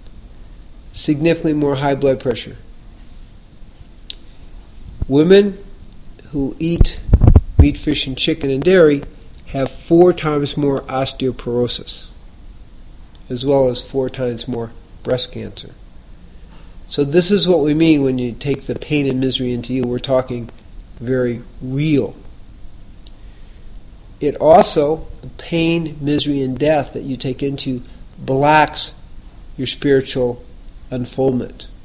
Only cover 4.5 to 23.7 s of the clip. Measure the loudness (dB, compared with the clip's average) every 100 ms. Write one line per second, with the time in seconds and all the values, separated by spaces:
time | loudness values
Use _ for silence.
4.5 | -18 -20 -18 -16 -10 0 4 8 8 6
5.5 | -2 -16 -18 -18 -18 -18 -18 -10 -4 -4
6.5 | -4 -2 0 0 -2 0 4 8 8 6
7.5 | 6 6 6 -2 -2 -2 -4 -2 0 0
8.5 | 2 6 8 6 4 -4 -16 -20 -18 -10
9.5 | -4 -4 -6 2 6 6 6 0 -2 -2
10.5 | -2 0 -2 -2 -4 -4 -2 -4 -4 -4
11.5 | 0 0 -2 -10 -16 -16 -20 -20 -20 -20
12.5 | -18 -20 -20 -20 -20 -20 -20 -10 -4 2
13.5 | 4 4 0 -4 -2 -2 -2 -4 -4 -6
14.5 | -6 -6 -12 -20 -12 -2 -2 -2 -8 -12
15.5 | -12 -16 -18 -20 -20 -20 -20 -18 -20 -20
16.5 | -20 -18 -18 -8 -2 2 2 4 2 4
17.5 | 2 4 4 4 4 4 0 -2 -4 -4
18.5 | -4 -4 -8 -2 0 0 0 0 -2 -2
19.5 | -4 -4 -4 -2 -4 0 0 0 -8 -10
20.5 | -14 -20 -20 -18 -12 -4 0 0 -4 -10
21.5 | -12 -6 -2 2 2 0 -8 -18 -18 -20
22.5 | -16 -16 -14 -18 -18 -20 -18 -18 -18 -20
23.5 | -18 -16